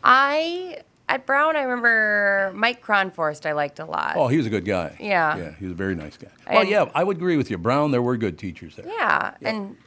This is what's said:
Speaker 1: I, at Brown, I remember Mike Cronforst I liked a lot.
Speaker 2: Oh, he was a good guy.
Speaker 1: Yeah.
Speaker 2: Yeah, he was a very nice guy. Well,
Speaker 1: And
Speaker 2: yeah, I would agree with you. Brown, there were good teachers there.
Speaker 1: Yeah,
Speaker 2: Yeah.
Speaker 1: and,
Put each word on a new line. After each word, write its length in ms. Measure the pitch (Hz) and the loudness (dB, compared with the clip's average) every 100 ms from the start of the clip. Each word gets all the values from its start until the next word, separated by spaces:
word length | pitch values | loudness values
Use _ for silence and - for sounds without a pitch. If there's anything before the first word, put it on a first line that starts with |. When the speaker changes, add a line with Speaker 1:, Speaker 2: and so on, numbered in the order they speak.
Speaker 1:
I, 760 | - 254 277 302 330 349 370 320 - _ _ | 6 6 4 2 -2 -4 -8 -12 -18 _ _
at 180 | 269 262 | -4 0
Brown, 280 | 277 302 311 | 2 2 0
I 60 | |
remember 880 | 262 247 233 226 214 208 202 196 196 | -2 0 2 2 2 2 2 2 -2
Mike 280 | 190 226 247 | 0 -2 -2
Cronforst 600 | - 208 190 175 156 151 160 | 0 2 2 0 -2 -2 -4
I 60 | |
liked 260 | 147 147 143 | -2 -2 -4
a 60 | |
lot. 300 | 160 - - - | -6 -4 -2 2
Speaker 2:
Oh, 100 | 135 | 2
he 100 | 147 | 2
was 80 | 113 | 2
a 40 | |
good 140 | 104 | 0
guy. 320 | 90 95 82 - | 0 -2 -2 -6
Speaker 1:
Yeah. 380 | 208 190 160 107 | 0 2 2 0
Speaker 2:
Yeah, 180 | 82 80 | -6 -10
he 100 | 95 | -10
was 60 | |
a 40 | 87 | -4
very 180 | 95 | -2
nice 220 | 90 76 - | -2 -6 -14
guy. 120 | - _ - | -20 _ -2
Well, 120 | - | 0
Speaker 1:
And 60 | 196 | 2
Speaker 2:
yeah, 200 | 208 160 | 2 2
I 100 | 147 | 0
would 140 | 185 185 | -2 0
agree 180 | 180 160 | 0 0
with 140 | 127 | 0
you. 80 | 95 | -2
Brown, 320 | 87 135 147 | 0 0 2
there 100 | 127 | 2
were 140 | 120 123 | 0 0
good 220 | 107 80 | -2 -4
teachers 360 | 98 78 82 | -10 -12 -16
there. 120 | - - | -16 -12
Speaker 1:
Yeah, 480 | 453 - - - - | -4 0 0 0 -6
Speaker 2:
Yeah. 80 | - | -6
Speaker 1:
and, 280 | 220 196 - | -6 -6 -12